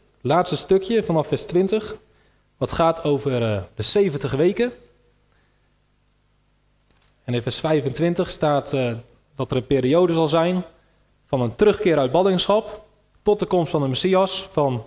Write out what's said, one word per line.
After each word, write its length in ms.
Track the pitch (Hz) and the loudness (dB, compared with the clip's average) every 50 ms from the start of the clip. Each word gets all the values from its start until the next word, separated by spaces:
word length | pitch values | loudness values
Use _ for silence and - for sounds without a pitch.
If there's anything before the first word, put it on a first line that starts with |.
| _ _ _ _ | _ _ _ _
laatste 360 | - 123 147 175 180 - 151 | -2 0 2 2 0 0 -4
stukje 460 | 139 - - 190 190 190 190 233 220 | -4 0 2 2 2 2 0 -2 -2
vanaf 240 | - - 165 160 147 | 0 0 0 0 0
vers 180 | - 147 131 - | 0 -2 -4 -2
twintig, 500 | - 165 175 190 190 180 165 - - - - _ _ _ _ _ _ _ _ _ _ _ | 0 0 0 2 2 0 -4 -4 -6 -12 -16 _ _ _ _ _ _ _ _ _ _ _
wat 160 | - 131 - | -6 -6 -4
gaat 320 | - - 165 165 165 - - | 0 2 2 2 2 0 -2
over, 380 | 151 147 131 - 143 127 120 | -2 -2 0 0 -2 0 0
eh, 200 | 117 113 104 98 95 - _ | 0 0 -2 -2 -6 -8 _
de 80 | - | -8
zeventig 500 | 107 - - 208 202 185 143 143 - - | -4 0 2 2 2 2 0 -2 -4 -2
weken. 400 | 139 135 160 180 202 220 240 247 240 - - _ _ _ _ _ _ _ _ _ _ _ _ _ _ _ _ _ _ _ _ _ _ _ _ _ _ _ _ _ _ _ _ _ _ _ _ _ _ _ _ _ _ _ _ _ _ _ _ | 0 2 2 2 2 0 -2 -4 -4 -8 -18 _ _ _ _ _ _ _ _ _ _ _ _ _ _ _ _ _ _ _ _ _ _ _ _ _ _ _ _ _ _ _ _ _ _ _ _ _ _ _ _ _ _ _ _ _ _ _ _
En 100 | - 123 | -6 -4
in 80 | 120 | -4
vers 180 | 117 123 - - | -4 -4 -4 -4
vijfentwintig 680 | - 156 160 147 131 139 120 - 160 170 175 190 180 - | -2 0 0 0 0 -2 -2 -2 -2 0 0 -2 -2 -4
staat, 420 | - - 165 151 147 139 135 - | -4 -2 0 0 0 0 -2 -2
eh, 220 | - 135 127 120 117 117 - _ _ _ _ _ _ | -2 -2 -2 -2 -4 -6 -10 _ _ _ _ _ _
dat 160 | - 131 - | -8 -6 -4
er 60 | - | -4
een 100 | 123 110 | -4 -2
periode 460 | - 143 135 123 127 147 170 180 170 | 0 0 0 2 2 4 4 4 4
zal 160 | 165 165 160 147 | 2 2 2 2
zijn 340 | 151 165 165 175 185 185 180 - - _ _ _ _ _ _ _ _ _ _ | 2 2 2 2 0 -2 -4 -6 -12 _ _ _ _ _ _ _ _ _ _
van 140 | _ - 131 | _ -2 -2
een 140 | 123 113 110 | -2 -2 0
terugkeer 440 | - 208 208 190 - - 175 160 147 | 2 4 4 4 2 2 2 2 2
uit 140 | 135 127 | 2 2
ballingschap 760 | 127 170 190 196 185 180 - - 202 220 220 - - - - _ _ _ _ _ _ _ | 2 2 2 2 2 0 0 0 0 0 -2 -4 -10 -18 -20 _ _ _ _ _ _ _
tot 160 | - 208 208 208 | 0 0 0 0
de 80 | 185 | 0
komst 240 | - 185 180 165 - | 0 0 0 0 0
van 120 | - 156 | -2 -2
de 60 | 143 135 | -2 -2
Messias 600 | 127 - - 185 185 185 190 185 - - - - | -2 -2 0 2 2 2 2 0 -2 -8 -12 -6
van 340 | - 160 143 139 127 117 107 | -2 0 0 0 0 -4 -6